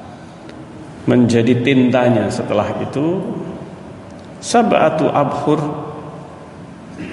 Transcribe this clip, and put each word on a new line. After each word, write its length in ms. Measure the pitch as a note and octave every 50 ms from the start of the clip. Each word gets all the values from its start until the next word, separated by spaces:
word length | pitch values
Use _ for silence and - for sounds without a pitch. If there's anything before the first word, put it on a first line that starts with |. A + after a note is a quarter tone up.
| - - - - - - - - - - - - - - - - - - - - -
menjadi 560 | - B2 B2 A#2+ G#2+ A2 A#2 A2+ B2 B2+ B2
tintanya 680 | B2 C#3+ C3+ B2+ B2+ B2 B2 B2+ B2 B2 A#2 G#2+ G2+ G2+ -
setelah 400 | - G#2+ - A2 G#2+ G2+ G2+ - -
itu, 400 | G#2+ G#2 - C3+ D3 D#3+ F3+ G3 F#3 - G#3+ - E3+ F3 E3 - - - - - - - - - - - - - - - - -
sab'atu 640 | - - - A#3 A3+ G3+ - - - D#3 - F3 D#3+ -
abhur, 500 | - C3+ D3 C#3 - - - - D3+ - C#3+ D3+ - - - - - - - - - - - - - - - - - - - - - - - - - - - -